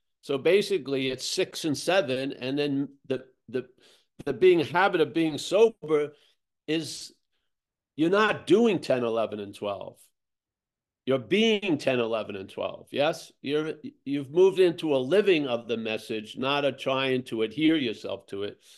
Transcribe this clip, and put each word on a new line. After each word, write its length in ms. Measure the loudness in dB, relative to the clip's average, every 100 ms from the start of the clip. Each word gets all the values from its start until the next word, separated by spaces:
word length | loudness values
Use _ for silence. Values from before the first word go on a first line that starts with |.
| _ _
So 140 | -6 -2
basically, 720 | 2 2 2 -4 -2 -2 -2
it's 180 | -4 -6
six 380 | -4 -4 -4
and 120 | -4 -4
seven, 560 | 0 0 0 -2 -4
and 260 | -6 -6 -2
then 300 | -2 -2 -4 -8 -6
the, 160 | -6 -6 _ -10
the, 180 | -8 -8 _ _ _ _ -12 -8
the 80 |
being 260 | 4 6 6
habit 400 | 2 2 2 2
of 140 | 0
being 240 | 0 -2 -2
sober 760 | -2 4 4 2 -2 0 0 -8 _ _ _ _ -4
is 460 | -4 -4 -12 -16 _ _ _ _ _ _ _ _ -2
you're 140 | 2
not 360 | 4 2 0 4
doing 340 | 4 6 2
ten, 220 | 0 0
eleven, 380 | 0 0 -2 -4
and 140 | -10
twelve. 420 | -8 -6 -6 -10 -16 _ _ _ _ _ _ _ _ _ _ -2
You're 120 | -2
being 600 | 0 2 4 2 0 -2
ten, 220 | 0 0
eleven, 360 | 0 -2 -4 -10
and 140 | -10
twelve, 380 | -8 -8 -8 -8
yes? 420 | -2 0 -2 -10 _
You're, 340 | -4 -4 -4 -8 -14 -16
you've 260 | -8 -6 -2
moved 280 | 4 4 6
into 360 | 2 2 0
a 40 | 0
living 480 | 2 2 4 2 2
of 200 | -2 -2
the 120 | -6
message, 580 | -4 -6 -6 -8 -8 -6
not 300 | -2 0 0
a 60 |
trying 500 | -2 -2 -2 0 -2
to 180 | -2 -4
adhere 340 | -4 0 2 2
yourself 500 | 0 -6 -8 -10 -10
to 160 | -8
it. 160 | -8 -10 _